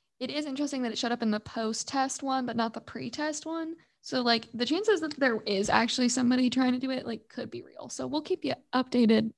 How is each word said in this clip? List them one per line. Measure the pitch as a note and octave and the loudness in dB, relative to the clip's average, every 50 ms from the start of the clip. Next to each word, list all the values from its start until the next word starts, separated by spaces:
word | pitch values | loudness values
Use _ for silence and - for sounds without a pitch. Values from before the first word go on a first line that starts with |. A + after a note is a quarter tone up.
| _ _ _ - | _ _ _ -8
it | B3+ B3+ | -8 -6
is | C4+ D4+ D4+ | -4 -4 -4
interesting | D4 C4 C#4 D4 C#4 C#4+ C4 | -4 -2 -2 -2 -2 -2 -2
that | B3 A3+ | -2 -2
it | G#3 - | -2 -2
showed | - A#3 | -2 -2
up | A#3+ A#3+ | -2 0
in | A#3 A3 | 0 0
the | G#3 G#3+ | 0 0
post-test | - - - A#3 A3+ A3 A3 - - - - C4+ C4+ C4+ - - | -4 -6 -6 -4 -2 -2 -2 -4 -6 -4 -2 0 0 -2 -2 -4
one, | C#4 C4+ C4 C4 B3 | -4 -2 -2 -2 -2
but | A#3+ A#3 | -2 -2
not | A#3 A3+ A3+ | -2 -2 -2
the | A3+ A#3 | -4 -8
pre-test | - - - C4+ C4 A#3+ - D4+ D4+ D#4 D4 D4+ - | -14 -12 -10 -8 -8 -8 -6 -4 -4 -4 -4 -6 -6
one. | D#4 E4 E4 D#4+ D#4+ E4 - _ _ _ _ | -6 -6 -6 -6 -6 -10 -12 _ _ _ _
So, | - - C4+ B3+ | -10 -4 -2 0
like, | A#3+ A#3+ A#3 A3+ - - - | 2 2 2 2 0 -4 -6
the | A3 A#3+ | -4 -2
chances | A#3 D4+ F4+ A4 A4 G4+ D#4+ | 0 0 0 2 2 2 2
that | D#4 D4 - - | 2 -2 -2 0
there | C#4 B3 A3+ G#3+ - | 2 2 2 0 -2
is | - G3+ F#3+ G#3+ A3 | 0 0 0 2 4
actually | - A3+ A3+ A#3 - B3+ B3 A#3+ | 4 4 4 4 2 2 2 2
somebody | - C4 B3 A#3+ B3+ B3+ B3+ B3 | 2 2 2 4 4 4 4 2
trying | B3 B3+ C4 B3+ | 4 4 4 4
to | B3 B3+ | 2 0
do | C4 C4 | -2 -4
it, | C4 B3+ - | -4 -4 -6
like, | - A3+ - - _ | -6 -8 -10 -10 _
could | - - - - | -10 -10 -10 -8
be | - - | -10 -12
real. | - - - - - - | -14 -14 -16 -16 -14 -12
So | - - B3+ | -8 -8 -6
we'll | B3+ C#4 D#4 | -2 -2 -2
keep | D4+ - F#4 - - | -2 -2 -4 -2 -2
you | C4+ - - _ - - | -4 -4 -4 _ -2 0
updated | B3+ B3+ - - B3 A#3 G#3+ A3+ A3 A3+ A3 - | 0 0 2 4 4 6 6 6 6 4 0 -4